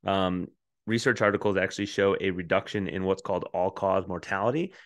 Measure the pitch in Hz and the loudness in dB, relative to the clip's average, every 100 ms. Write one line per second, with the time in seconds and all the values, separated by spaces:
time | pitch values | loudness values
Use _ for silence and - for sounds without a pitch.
0 | 95 95 92 90 85 _ _ _ - 117 | -2 2 2 0 -6 _ _ _ -2 0
1 | 131 117 107 104 104 95 95 - 101 - | 2 4 4 2 2 0 0 -2 -4 2
2 | 98 - 95 90 85 92 - 107 92 95 | 2 2 0 -2 0 0 0 -4 -4 -2
3 | 95 95 - 90 87 92 95 - 98 95 | 0 0 -2 -4 -2 -2 -2 0 0 0
4 | 90 90 - 98 110 147 175 - | -2 -6 -4 -2 0 0 -4 -10